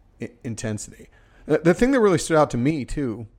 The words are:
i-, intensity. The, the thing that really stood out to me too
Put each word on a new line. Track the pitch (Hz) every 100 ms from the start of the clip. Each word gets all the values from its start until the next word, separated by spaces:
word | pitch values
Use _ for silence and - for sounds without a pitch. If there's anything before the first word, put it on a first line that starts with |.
| _ -
i-, | 110 _
intensity. | 123 107 113 107 - - - _ _ _ -
The, | -
the | 165
thing | 170 247
that | 269
really | 208 165
stood | - 156
out | 143
to | 120
me | 135 160
too | 117 151 131 107 110